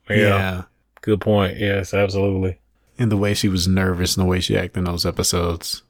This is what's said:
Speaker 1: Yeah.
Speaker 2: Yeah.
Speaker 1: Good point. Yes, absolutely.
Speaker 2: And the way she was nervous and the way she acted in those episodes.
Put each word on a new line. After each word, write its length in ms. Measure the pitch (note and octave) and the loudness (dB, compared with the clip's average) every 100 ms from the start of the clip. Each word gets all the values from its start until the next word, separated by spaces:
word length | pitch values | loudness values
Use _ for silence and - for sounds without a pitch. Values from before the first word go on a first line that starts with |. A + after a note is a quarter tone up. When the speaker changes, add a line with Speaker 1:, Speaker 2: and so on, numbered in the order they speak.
| - | -2
Speaker 1:
Yeah. 60 | G#2 | 2
Speaker 2:
Yeah. 460 | G#2 G2 F#2+ F#2 F#2 _ _ - | 4 2 0 -4 -10 _ _ -10
Speaker 1:
Good 220 | - G#2 | -2 0
point. 340 | G#2+ G#2 F#2+ - | 2 2 2 0
Yes, 380 | G#2 G2 F#2 | -2 -2 -2
absolutely. 640 | G2 G2 G2 G2 F#2+ F#2 F2+ _ _ _ - | 0 0 2 0 0 -2 -6 _ _ _ -4
Speaker 2:
And 120 | A#2+ | 0
the 60 | G#2 | 2
way 160 | G2+ | 0
she 160 | G#2 G#2 | 0 0
was 180 | F#2 F2 | 0 2
nervous 520 | F#2+ F#2 F2 F2+ - | 2 0 0 -2 0
and 80 | F#2 | 0
the 20 | |
way 120 | F2+ | 0
she 140 | F2 G2+ | 0 -2
acted 220 | F#2 - | -2 -4
in 40 | |
those 220 | F2+ F2 F2+ | -4 -2 -4
episodes. 760 | - - F2+ F2 E2 - - _ | -2 -2 -2 -2 -4 -8 -12 _